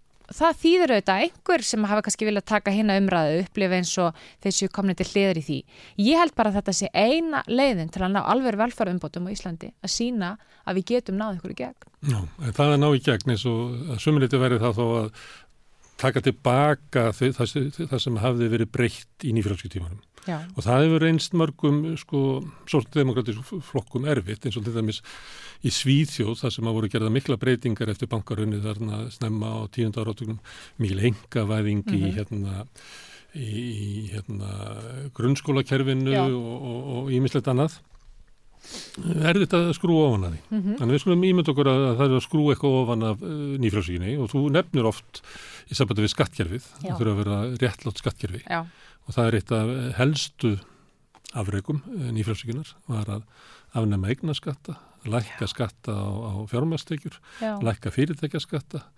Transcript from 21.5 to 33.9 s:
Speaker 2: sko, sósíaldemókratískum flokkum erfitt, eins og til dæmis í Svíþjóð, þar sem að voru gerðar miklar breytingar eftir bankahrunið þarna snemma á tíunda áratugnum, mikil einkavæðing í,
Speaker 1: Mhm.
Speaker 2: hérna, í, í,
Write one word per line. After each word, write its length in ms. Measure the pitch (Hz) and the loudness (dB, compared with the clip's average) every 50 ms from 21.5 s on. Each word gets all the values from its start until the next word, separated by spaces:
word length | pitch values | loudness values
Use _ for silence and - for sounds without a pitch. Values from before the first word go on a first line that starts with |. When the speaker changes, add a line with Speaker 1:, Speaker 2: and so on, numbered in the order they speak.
| - - - 147 147 147 156 165 160 | 0 0 0 2 2 2 0 -2 -6
Speaker 2:
sko, 260 | - - - 151 139 135 135 131 135 143 151 - - - | -8 -6 -4 -2 0 0 0 0 -2 -6 -10 -14 -16 -6
sósíaldemókratískum 960 | - - 139 113 - - 151 139 131 110 127 110 120 113 113 131 - 214 170 - | 0 0 0 0 2 0 2 2 2 2 0 -2 -2 -6 -8 -10 -10 -10 -12 -10
flokkum 420 | - - 131 - - - 123 135 | -6 -6 -6 -6 -4 -6 -4 0
erfitt, 360 | 151 143 117 87 95 110 - - | 0 0 0 0 -4 -8 -6 -6
eins 120 | 123 - 120 | -6 -4 -4
og 60 | 104 | -6
til 80 | 120 113 | -4 -2
dæmis 240 | 113 110 107 107 - - - - - - - - - - - - | -2 -2 -2 -4 -6 -10 -16 -18 -18 -18 -18 -18 -18 -18 -18 -12
í 140 | - - 120 | -4 -2 -2
Svíþjóð, 640 | - - - 131 135 147 156 143 - - 110 104 117 | -2 0 2 4 4 4 4 2 -2 -2 -2 -2 -2
þar 160 | - - 117 - | -2 -4 -4 -4
sem 140 | - 113 | -2 -2
að 80 | 113 110 | 0 0
voru 140 | 110 107 98 | 0 0 0
gerðar 200 | - 110 110 110 | 0 0 0 2
miklar 280 | 113 135 - - 123 101 | 2 0 0 0 -2 0
breytingar 520 | - 127 123 117 - 120 107 - 113 107 | 2 2 2 2 0 -2 -2 -2 -2 -4
eftir 160 | 101 - - | -4 -4 -4
bankahrunið 560 | - 117 107 - - 110 101 107 107 104 104 101 | -4 -4 -6 -4 -4 -4 -2 -2 -2 -2 -2 -4
þarna 360 | 107 104 101 113 107 104 107 113 120 | -4 -4 -6 -6 -6 -6 -6 -8 -10
snemma 420 | - - 120 107 110 107 107 110 | -8 -6 -4 -4 -2 -4 -4 -4
á 80 | 110 110 107 | -6 -8 -8
tíunda 360 | 104 - 123 113 110 101 117 107 | -6 -2 -2 -2 0 0 -2 -4
áratugnum, 360 | 113 110 - 117 110 113 107 - - - - - - - | -4 -6 -6 -8 -8 -8 -10 -12 -18 -20 -20 -20 -16 -6
mikil 260 | - 117 95 95 95 | -4 -2 -2 0 2
einkavæðing 840 | 104 123 101 - - - - 120 104 101 110 107 104 104 104 101 101 | 2 2 0 0 -6 -6 -2 -2 0 0 0 0 2 2 0 0 0
í, 160 | - - 98 | 0 0 0
Speaker 1:
Mhm. 160 | 98 95 92 | 0 0 0
Speaker 2:
hérna, 500 | 107 101 - 113 101 98 98 95 98 120 - - - - - - - - - - - - _ | -2 -4 -6 -6 -6 -4 -4 -6 -8 -10 -12 -18 -20 -20 -20 -20 -20 -20 -20 -20 -20 -20 _
í, 180 | - 151 123 | -12 -10 -8
í, 600 | 107 104 113 123 120 110 104 104 101 | -6 -6 -6 -6 -6 -6 -6 -6 -6